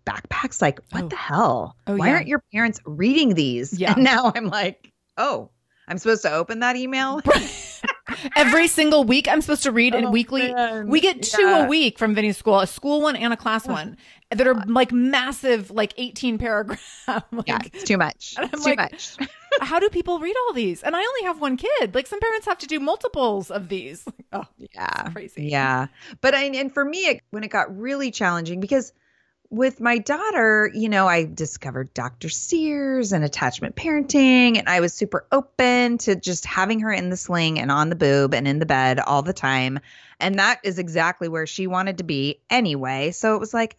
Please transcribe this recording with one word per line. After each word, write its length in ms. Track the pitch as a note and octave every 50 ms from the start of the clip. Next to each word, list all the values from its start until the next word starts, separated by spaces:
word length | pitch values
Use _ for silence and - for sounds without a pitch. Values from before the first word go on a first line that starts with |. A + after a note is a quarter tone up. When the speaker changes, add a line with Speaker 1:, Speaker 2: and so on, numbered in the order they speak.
| _
Speaker 1:
backpacks. 540 | - G2+ - - - - - - B3+ - -
Like, 200 | F3+ D3 C#3 - - _
what 140 | - F3 F3
Speaker 2:
Oh. 40 | E3
Speaker 1:
the 80 | -
hell? 600 | - - - D3 E3+ A3+ E3 C3 A#2+ E2 - - _ _
Speaker 2:
Oh, 100 | - G3+
Speaker 1:
Why 120 | G3+ D#3+ G#3
Speaker 2:
yeah. 60 | C#4+
Speaker 1:
aren't 140 | F4 - -
your 140 | C#4+ C4+ - _ -
parents 280 | G#3 A#3 A#3 G#3+ - -
reading 500 | - D3+ D3 F#3 A#3 C4+ D#4+ D#4 B3 F#3+
these? 440 | D#3+ D3 C3+ B2 A#2+ B2+ C#3+ - F3
Speaker 2:
Yeah. 160 | F#3 - G3+
Speaker 1:
And 80 | B3 C4
now 280 | C4 B3+ A3+ B3+ A3+ -
I'm 120 | A#3+ A3+ G3
like, 440 | F#3 G#3 G3+ F3+ - - _ _ _ _ _ _ _
"Oh, 340 | - B3+ C#4+ A#3 - A2 - _ _ _ _ _ _ _ -
I'm 100 | E3+ F#3
supposed 240 | - A3 A3+ G#3+ -
to 100 | E3+ D3+
open 280 | D#3+ E3+ - A3+ A3+
that 160 | A#3+ B3 B3
email?" 440 | B3 B3+ B3+ C4+ C4 C4+ C4+ C4+ D4+ -
Speaker 2:
<laughs> 40 | C4+ - - - - - - - - - - - - B4+ - _ - B3+ - - C4+ -
Every 320 | D4 D4 B3+ C#4+ D#4+ E4+ E4
single 360 | - - D#4 D4+ D#4 D4+ C4+
week, 240 | G#3+ B3 C#4 - -
I'm 120 | C4 D#4
supposed 220 | D4+ - D4+ C#4+ -
to 80 | C#4 A3+
read 220 | A#3 A#3 B3 A#3
a 120 | A#3 A#3
Speaker 1:
Oh, 40 | A3+
Speaker 2:
weekly. 420 | G#3 A#3 A#3 - C4 C4 B3 B3 B3
Speaker 1:
man. 360 | B3 A#3+ A#3 A3 A3 G#3+ G#3
Speaker 2:
We 120 | C4 D#4+
get 220 | D4+ F#4+ F4+ B3 -
two 200 | - - G#4 G4
Speaker 1:
Yeah. 220 | F#4+ G4 E4 D4
Speaker 2:
a 40 | -
week 300 | D4 D#4+ D4+ A#3 - -
from 160 | A#3 A3 G#3+
Vinny's 220 | G#3 G#3+ G#3+ G3
school, 240 | - - A3 G3+ G3
a 60 | F#3+
school 340 | F#3 - - - C#4+ D4 D4+
one 160 | D4 D4+ C#4+
and 160 | - A3+ A#3+ A#3
a 40 |
class 280 | A3+ - A3+ A3 A3+ -
Speaker 1:
Ugh. 60 | C4 -
Speaker 2:
one, 240 | D3+ D3+ G3+ - - _ - - _ _ _
that 160 | - G#3 C4
are, 80 | C4 B3+ A3+ G3
like, 260 | G3+ A#3 B3+ B3+ A#3+ A#3+
massive, 800 | B3 B3 C4 C#4 C4 B3+ C4 C4+ - - C4 B3 A3 G3 F#3+
like, 240 | G3 A3 G#3+ G#3 -
eighteen 420 | - B3 B3 - - - B3 A3+ G#3+
paragraph. 420 | B3 A#3 A3 G#3 A3 G#3 G#3+ - - - - - -
<laughs> 260 | - B3+ A3 - - -
Like, 140 | A#3 - -
Speaker 1:
Yeah, 100 | C3 G#3+ B3
it's 200 | - - F#4 G4
too 120 | - G3+
much. 380 | F#3+ E3 D3+ - - - - -
Speaker 2:
and 100 | B3+ C4+
I'm 40 | - -
Speaker 1:
It's 100 | D4+ D4
too 60 | D4
Speaker 2:
like, 80 | C#4+ G#3+
Speaker 1:
much. 380 | F#3+ - - D#4+ - - - - C4+ - - -
<laughs> 220 | - - C#5+ -
Speaker 2:
"How 180 | - C4 D#4+ E4+
do 100 | F#4+ G#4
people 300 | - F4 F4+ F4+ F4 E4
read 140 | D4+ E4+ G#4 B4 B4
all 80 | A#4+ F4
these?" 280 | B3+ A3+ F#3 F3 D#3+ -
And 120 | - D#4+
I 40 | F4
only 220 | G4 A#4+ C5+ B4+ G#4
have 160 | F4+ E4+ D#4
one 160 | D4+ C#4 C4
kid. 380 | B3+ - A4 D5 C5+ D4 G3+ F3+
Like, 120 | B3+ C4+
some 140 | - G#4 G4+
parents 260 | A4 A4+ A4 A4 G#4+
have 120 | G#4+ F#4 -
to 80 | -
do 140 | C4 D#4 D4+
multiples 680 | C4+ D4 F4+ A4 - B4 - D4+ B3+ A#3 G#3 G3 F#3+ -
of 180 | - G#3 G3+ E3+
these. 360 | G3+ F#3+ A2+ B2+ C#3 - - C4
<laughs> 40 | - - - _ -
Oh, 120 | G3 G#3+ - _ _
Speaker 1:
Yeah. 440 | - - - - F#2 - - - -
Speaker 2:
it's 80 | - E3+
crazy. 320 | - - - - - D3
Speaker 1:
Yeah. 420 | D3 D3 C#3 C3+ C3 C3 B2+ C3 C#3 - _ - - - -
But 140 | - C4 C4+
I, 100 | C4+ C#4
and 280 | C#4 C4+ C4 C#4 C4+ -
for 100 | C#4+ C#4+
me, 220 | C#4+ D#4 F#4 F#4+
it, 140 | E4 B3+ A#3+ - _
when 140 | - G#3+ G#3
it 60 | -
got 260 | - G#3 E3 - G3 F#3+
really 320 | A3 B3+ C#4 C#4 C#4 B3+
challenging, 480 | G#3 - G#3+ F3+ F3 E3+ E3 D#3+ F3 F#3
because 340 | F#3+ G3 C#4 C4+ B3 - - _ _ _ _ _ _ _ _ _ _ _
with 320 | A3+ A3 B3+ C4 B3+ -
my 180 | A#3 A#3+ A#3+ A3+
daughter, 680 | G#3 - C#4+ D#4 G4+ A4 G4+ D#4+ A3+ A3 G#3+ G#3+ G#3+ G#3 -
you 140 | A3 A3 A3
know, 180 | G#3 G3 F#3+
I 160 | F#3 F3 E3+ E3 D#3 D#3+
discovered 600 | - D#3+ D3+ - - - C#3 B2 C3 C3 C3 -
Doctor 340 | - A#2+ B2+ B2 - - D#3+
Sears 840 | - - - - F4 E4 D#4 D#4 D4 C#4+ C#4 C4+ C4 C4 A#3+ G3 G3
and 100 | E3 D3+
attachment 540 | D3 - - - C3 - - D#2 - -
parenting. 840 | - - E4 D#4 D4 C#4 C#4+ - C#4+ C4+ C4 B3+ B3+ B3 A#3+ A3+ G#3
And 100 | - -
I 120 | F3+ F3+
was 120 | E3+ G#3 -
super 320 | - G#3+ - - D3+ - _
open 680 | - C4+ C4+ - _ - B3+ B3 B3 B3 B3 A#3+ A#3+ A#3
to 180 | - - G3
just 280 | F3 - F#3 F3+ E3+ -
having 340 | - - - F#3+ G3 A3+ A3
her 100 | G#3+ A3
in 200 | G#3 F#3 F3+ F3+
the 60 | F3+
sling 440 | F#3 - - F3+ E3+ E3 D#3+ D#3+ D#3
and 100 | A#2+ C3+
on 200 | C#3 D3 D3+ D#3+
the 40 | F3
boob 400 | D#3+ D#3+ C#3 C#3 C#3 C#3 C3+ C#3+
and 140 | A#2+ C3+ C#3
in 100 | C#3 D3
the 80 | E3
bed 320 | D#3 C#3+ C3 C3 C3 B2+ C3
all 240 | - - C#3+ C#3 C#3+
the 100 | E3+ F#3
time. 460 | - - C3+ C3+ C3 B2+ C3 C3 C#3 - - - - - - - _
And 180 | - F#3 G3+ G3
that 180 | G3 A3 A#3+ A#3 -
is 160 | G3+ F#3 F3+
exactly 480 | F3+ E3+ D#3+ F3 E3 E3+ F3+ - F3+ E3
where 180 | D#3+ D#3+ D#3+
she 220 | D#3 - - F#3+ F#3
wanted 300 | F3+ F3+ F#3+ G3 F#3+ F3
to 60 | F#3
be 360 | D#3+ D3+ C#3 C3+ C#3+ D3+ - _ -
anyway. 600 | - B3+ A#3 F3+ D3 C#3 C3 C3 C3 C3+ C#3 D#3+ F3
So 240 | - - A3 A3
it 20 | G#3
was 160 | A3 A3 -
like, 220 | A#3 A3+ A3 -